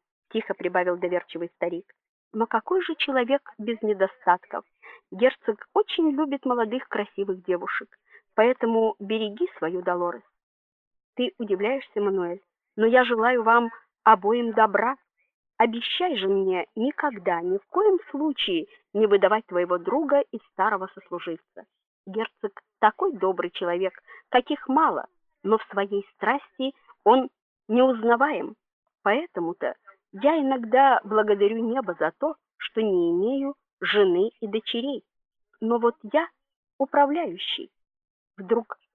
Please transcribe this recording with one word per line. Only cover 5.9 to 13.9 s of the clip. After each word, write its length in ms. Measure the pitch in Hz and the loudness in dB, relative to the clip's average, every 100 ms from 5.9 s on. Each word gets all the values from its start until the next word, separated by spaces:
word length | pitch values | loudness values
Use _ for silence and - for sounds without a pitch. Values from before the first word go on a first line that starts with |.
| - 311 | 0 0
любит 340 | 277 311 277 | 0 -2 -4
молодых 440 | 254 240 226 247 - | -4 -2 -2 -4 -6
красивых 560 | 208 202 - 196 185 | -6 -6 -6 -6 -6
девушек, 440 | 180 175 185 - - _ _ - _ | -4 -4 -4 -8 -10 _ _ -20 _
поэтому 640 | - 233 254 226 226 220 - | 0 2 2 0 2 0 -2
береги 500 | 196 220 214 208 359 - | -6 -4 -6 -6 -8 -6
свою 260 | 160 180 | -6 -4
Долорес. 400 | 180 175 175 220 - _ _ _ _ _ _ _ _ | -4 -2 -4 -6 -14 _ _ _ _ _ _ _ _
Ты 180 | - 247 - | -6 -6 -6
удивляешься, 600 | 214 190 208 269 - 214 | -4 -2 0 -2 -6 -4
Мануэль, 420 | 202 196 175 175 _ _ _ - | -2 0 -4 -6 _ _ _ 0
но 100 | 226 | 4
я 180 | 254 | 4
желаю 400 | 240 233 233 247 | 4 2 2 2
вам 260 | 220 233 233 - _ | 4 4 2 -4 _